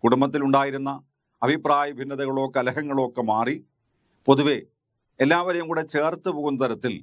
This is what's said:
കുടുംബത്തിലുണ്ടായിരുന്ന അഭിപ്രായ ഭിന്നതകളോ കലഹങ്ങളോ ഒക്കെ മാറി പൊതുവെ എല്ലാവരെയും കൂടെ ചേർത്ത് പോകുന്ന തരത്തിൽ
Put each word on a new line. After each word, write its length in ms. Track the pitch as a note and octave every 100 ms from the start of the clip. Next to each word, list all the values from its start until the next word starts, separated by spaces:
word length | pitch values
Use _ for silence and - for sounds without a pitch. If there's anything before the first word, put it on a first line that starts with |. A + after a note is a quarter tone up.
കുടുംബത്തിലുണ്ടായിരുന്ന 840 | A#2+ B2+ C#3 D3 C#3 C#3 C#3 C3+ C#3 C3+ _ _ _ _ B2
അഭിപ്രായ 440 | D#3 C3+ C#3+ C#3+ B2+
ഭിന്നതകളോ 480 | C3+ C#3 C3+ C3+ C3+ C3
കലഹങ്ങളോ 460 | B2+ B2+ D3 C3+ B2+
ഒക്കെ 140 | B2 A2+
മാറി 260 | G#2+ A#2 D#3 - _ _ _ _ _ -
പൊതുവെ 320 | C3+ C#3+ B2+ - _ _ _ _ _
എല്ലാവരെയും 440 | C3+ E3+ F3+ F3 D#3+
കൂടെ 120 | D#3+ D#3+
ചേർത്ത് 360 | D3+ D#3 E3+ F#3+ D3+
പോകുന്ന 220 | D3 C#3
തരത്തിൽ 300 | C3 A2+ B2 G2+